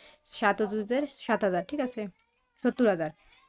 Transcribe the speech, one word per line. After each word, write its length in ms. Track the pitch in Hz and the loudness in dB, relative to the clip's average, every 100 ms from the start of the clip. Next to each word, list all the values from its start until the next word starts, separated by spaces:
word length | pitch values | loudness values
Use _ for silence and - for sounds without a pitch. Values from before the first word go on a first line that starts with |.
| - _ | -20 _
সাত 380 | - - 208 202 | -18 0 2 2
অতীতের 400 | 214 214 208 254 294 - | 0 -2 -2 -2 -2 -6
সাত 260 | - 214 | -2 0
হাজার, 200 | 208 180 | 2 0
ঠিক 160 | - 294 | -2 -4
আছে, 260 | 254 233 202 - _ _ _ _ | -4 -6 -10 -12 _ _ _ _
সত্তর 260 | 247 240 240 | -2 2 2
হাজার। 220 | 180 160 - _ _ | 2 -2 -8 _ _